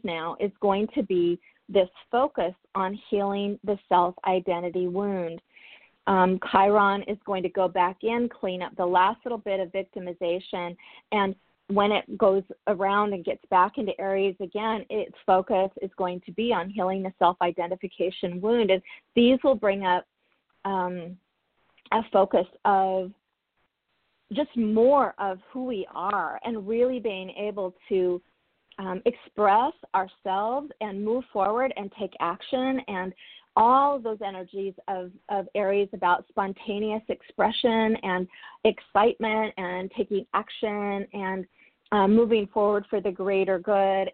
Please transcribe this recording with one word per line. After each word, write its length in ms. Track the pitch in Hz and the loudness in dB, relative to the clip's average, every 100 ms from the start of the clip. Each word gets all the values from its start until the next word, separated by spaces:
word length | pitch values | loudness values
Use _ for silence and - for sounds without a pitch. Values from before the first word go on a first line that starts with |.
now 340 | 196 165 165 - | -2 -6 -6 -4
is 120 | 202 - | -6 0
going 260 | 208 196 220 | 0 2 0
to 80 | - | -4
be 380 | 208 180 175 175 _ _ - | -2 0 0 -2 _ _ -2
this 220 | 196 180 - _ | 0 0 -4 _
focus 420 | 233 294 208 180 185 _ 196 | -2 0 -2 -4 -6 _ -6
on 220 | 190 208 - | -4 -6 -4
healing 480 | 202 196 202 202 202 | -2 0 -2 -4 -4
the 160 | - 202 - | -4 -6 0
self-identity 1000 | 180 175 180 196 185 180 175 175 180 180 | 2 2 0 -2 0 0 -4 -4 -4 -2
wound. 540 | 180 202 190 165 170 - _ - - _ _ - | -2 -2 -4 -6 -10 -18 _ -20 -20 _ _ 0
Um, 340 | 190 185 185 - | 4 4 2 2
Chiron 500 | 196 196 208 202 202 - | 4 6 4 4 0 -4
is 100 | 202 - | -10 -6
going 160 | 190 | -6
to 80 | 175 | -4
go 180 | 190 185 | -2 0
back 300 | 180 180 190 | 0 -2 -2
in, 260 | 220 233 240 | -4 -2 -4
clean 320 | - 196 180 | -4 -6 -6
up 140 | 175 - | -8 -4
the 100 | 180 | 0
last 340 | 180 190 240 254 | 2 2 0 -6
little 140 | 226 | -8
bit 200 | 208 190 | -4 -4
of 120 | 175 | -4
victimization, 1080 | 196 190 202 180 175 175 180 - 185 175 180 - - _ | -6 -8 -10 -10 -6 -4 -4 -6 -8 -8 -12 -20 -20 _
and 240 | 214 196 190 _ _ - | 0 0 -2 _ _ -2
when 260 | 202 202 | 2 2
it 240 | 208 - 202 | 0 -4 2
goes 260 | 208 196 185 - - | 2 2 -2 -6 -4
around 460 | 185 196 202 208 | -2 0 0 0
and 100 | 190 | -2
gets 220 | 180 - _ | -6 -8 _
back 280 | 185 196 - | 4 4 0
into 160 | 202 - | -6 -4
Aries 380 | 196 196 196 185 | -2 0 0 -2
again, 440 | 180 208 220 220 - | -8 -6 -4 -4 -6
its 260 | 214 - - - | -6 -6 -4 2
focus 440 | 185 185 190 190 - | 2 2 0 0 -4
is 80 | 190 - | -10 -6
going 220 | 185 180 - | -6 -6 -8
to 60 | |
be 180 | 175 233 | -4 -2
on 180 | 202 185 | -2 -4
healing 320 | 202 185 190 | -4 -2 -2
the 120 | 190 - | -6 2
self-identification 1200 | 175 180 175 175 170 185 190 - 180 - 180 180 | 2 2 -2 -2 -6 -6 -8 -4 -4 -4 -6 -4
wound. 300 | 208 240 202 | 0 2 2
And 100 | 185 - - _ 240 | 0 -2 -18 _ 4
these 220 | 240 262 | 6 6
will 140 | 285 226 | 2 2
bring 300 | 208 196 185 | 2 0 2
up, 200 | 180 - _ _ _ _ _ 196 | 0 -2 _ _ _ _ _ -4
um, 520 | 190 180 180 170 180 _ _ _ _ _ _ _ | -2 -2 -6 -12 -16 _ _ _ _ _ _ _
a 80 | 220 220 | -2 2
focus 340 | 196 190 - 185 - 208 | 4 4 2 -2 -2 2
of 460 | 196 190 190 185 - _ _ _ _ _ _ _ _ _ _ - | 2 2 0 -4 -12 _ _ _ _ _ _ _ _ _ _ -8
just 200 | 214 294 240 | -4 -2 0
more 560 | 214 220 247 285 214 - | 2 4 6 6 2 -2
of 220 | 196 185 - | -6 -6 -10
who 140 | 262 | -10
we 240 | 254 208 - 147 | -6 -6 -8 -6
are 460 | 185 208 160 - | -4 -2 -4 -6
and 240 | 240 220 196 | -8 -6 -4
really 320 | 226 254 254 | 0 0 0
being 300 | 214 190 185 | -6 -6 -10
able 420 | - 208 202 185 - - | -8 -8 -6 -8 -10 -4
to, 340 | 190 180 180 - _ _ _ _ - | 0 0 -2 -8 _ _ _ _ -12
um, 240 | 190 185 240 | -8 -4 -4
express 680 | - - - 208 214 269 - - 196 | -4 -8 0 4 4 2 -4 -4 -2
ourselves 720 | 190 - 196 190 220 262 294 - | -2 -6 -4 -2 -2 -4 -8 -10
and 240 | 214 196 214 | -8 -6 -2
move 180 | 247 254 | -4 -4
forward 420 | 208 190 226 262 - | -2 0 0 -2 -4
and 120 | 196 - | -12 -10
take 160 | 190 - | -10 -6
action, 640 | 170 185 - 262 262 269 233 | -6 -6 -4 -2 -2 -2 -4
and 240 | 190 185 - - - _ - | -8 -8 -10 -20 -20 _ 4
all 420 | 226 269 285 285 | 6 6 4 2
those 220 | 226 214 202 | -4 -6 -8
energies 480 | 190 180 196 196 185 - | -10 -10 -8 -8 -8 -8
of, 220 | 190 180 196 - | -8 -8 -14 -6
of 180 | 202 190 208 | -6 -4 -2
Aries 340 | 196 202 196 | 0 0 0
about 320 | 190 175 175 - | 0 0 0 -2
spontaneous 760 | - 196 190 - 202 214 220 - | -6 -4 -6 -6 -4 -4 -4 -6
expression 880 | - - - 208 - 240 226 220 220 | -8 -8 0 0 2 2 4 2 0
and 240 | 196 180 180 - - - 220 | -2 -2 -4 -10 -20 -2 0
excitement 880 | 214 - 196 233 - 220 220 214 - | 0 0 2 2 2 -2 -2 -2 -4
and 320 | 180 180 190 - | -6 -6 -6 -6
taking 300 | - 196 - | -4 -4 -2
action 720 | 196 - - 220 208 202 196 196 | -4 -4 -6 -4 -2 -4 -4 -6
and, 320 | 208 190 190 180 _ _ _ _ | -8 -6 -6 -8 _ _ _ _
uh, 160 | 208 196 | 4 6
moving 400 | 220 233 226 202 | 6 6 4 2
forward 380 | 220 208 208 208 | 0 2 2 0
for 120 | 208 | -2
the 100 | 196 | -2
greater 480 | 180 190 190 190 185 | -4 0 0 2 0
good, 500 | 190 202 196 190 185 | 0 2 4 2 -2